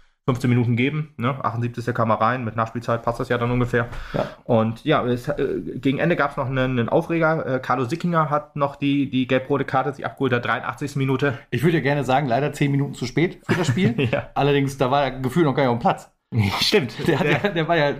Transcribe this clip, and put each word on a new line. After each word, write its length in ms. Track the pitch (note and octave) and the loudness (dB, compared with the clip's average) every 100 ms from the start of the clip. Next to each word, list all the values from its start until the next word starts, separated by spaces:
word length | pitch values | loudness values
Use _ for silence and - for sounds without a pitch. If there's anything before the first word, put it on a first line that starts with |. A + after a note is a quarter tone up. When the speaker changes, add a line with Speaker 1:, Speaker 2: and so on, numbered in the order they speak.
| _ _ - | _ _ -4
Speaker 1:
fünfzehn 240 | A#2+ B2+ | 0 2
Minuten 260 | A#2+ A#2+ A#2+ | 4 4 2
geben, 380 | C3 D#3 D3+ - | 2 -2 -6 -4
ne? 260 | A#2+ C3 | -4 -2
Achtundsiebzigste 520 | - A2+ A#2+ A#2+ A#2 | -4 -2 -4 -4 -4
kam 160 | A#2+ A2+ | 0 0
er 100 | G#2+ | 2
rein, 240 | A2+ B2+ | 2 0
mit 100 | A2+ | -4
Nachspielzeit 480 | A2+ A2 B2 - A#2 | -4 -4 -4 -4 -2
passt 160 | - A#2 | -2 -4
das 120 | B2 | -2
ja 80 | A#2+ | 0
dann 120 | A#2+ | 0
ungefähr. 380 | B2 B2 A#2+ A#2 - - | 0 2 0 -2 -6 -6
Speaker 2:
Ja. 140 | - - - | -4 -4 -6
Speaker 1:
Und 400 | - A#2 A2 A#2 | 0 2 2 0
ja, 180 | C#3+ D3 A#2 | 0 0 2
es, 200 | B2 C3+ | -2 -4
äh, 360 | C#3+ C#3 D#2+ - C3+ | -2 -2 -4 -6 -4
gegen 200 | C#3 C3+ | -2 0
Ende 160 | E3 E3 | 0 0
gab's 200 | D3 - | -2 -2
noch 80 | |
einen, 340 | B2+ C3 C3 B2 | -2 0 0 0
einen 120 | A2+ | 2
Aufreger. 560 | D#3 D#3+ E3 D#3+ D#3+ - | 0 0 0 2 0 -2
Äh, 140 | C3 | -2
Carlo 260 | B2+ B2+ B2 | 0 -2 -2
Sickinger 420 | D#3+ F3 E3+ D3 | -2 0 0 2
hat 260 | D3 - | 0 -2
noch 220 | C#3+ C#3+ - | -4 -4 0
die, 320 | C#3+ C#3+ C3+ | 0 0 0
die 180 | C3 B2+ | 0 2
gelb-rote 380 | C3 B2+ C#3 | 0 0 -2
Karte 260 | C#3 C3 C3+ | 0 -2 -2
sich 100 | C3 | -4
abgeholt, 280 | - - C3+ | -6 -2 0
der 80 | A#2+ | 0
dreiundachtzigsten 600 | A2+ A#2+ - - C#3+ C#3 | 0 -2 -4 -8 -6 -2
Minute. 380 | C3+ C3 C#3+ B2 - | 0 0 0 -2 -4
Speaker 2:
Ich 140 | A#2+ | 0
würde 160 | D#3 D#3+ | 2 2
ja 40 | |
gerne 220 | C3 C#3+ | 2 0
sagen, 220 | B2 C3 D3 | 2 2 2
leider 240 | A#2 D3 | 0 0
zehn 180 | C#3+ C#3+ | 0 0
Minuten 220 | C#3 C#3 | 0 -2
zu 140 | - A#2+ | -4 -4
spät 340 | - F3+ - - | 0 0 -2 -4
für 80 | |
das 140 | F3+ D#3+ | 0 0
Spiel. 260 | A#2+ G3+ A#3+ | 2 2 2
Speaker 1:
<laughs> 120 | C3 | 0
Ja. 160 | C#3+ - | -2 -4
Speaker 2:
Allerdings, 420 | - C#3+ C#3 C3+ C3+ | 0 2 4 2 0
da 140 | C3 | 2
war 140 | C#3+ | 2
er 80 | C3+ | 0
gefühlt 340 | B2+ C3 D#3+ D#3 | -2 -2 2 2
noch 80 | |
gar 80 | C3 | 2
nicht 80 | C3 | 2
auf 80 | A#2 | 2
dem 20 | |
Platz. 320 | E3+ - - _ - | 0 -2 -6 _ -4
Speaker 1:
<laughs> 300 | A#2+ G2+ - | 0 0 0
Stimmt. 480 | - - A#2+ - - | 2 2 2 -4 0
Speaker 2:
Der 120 | C#3+ | 2
hat 40 | D3 | 2
Speaker 1:
Der 160 | C#3+ | 2
Speaker 2:
ja, 60 | G3+ | 0
der 200 | E3+ D#3+ | 0 0
war 80 | E3+ | 2
ja, 120 | C#3+ C#3+ | 2 0